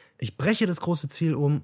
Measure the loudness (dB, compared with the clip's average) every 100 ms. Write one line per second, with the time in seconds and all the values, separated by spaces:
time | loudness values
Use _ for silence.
0 | -20 -8 -8 -2 0 2 0 0 -2 -2
1 | -4 -2 0 2 2 0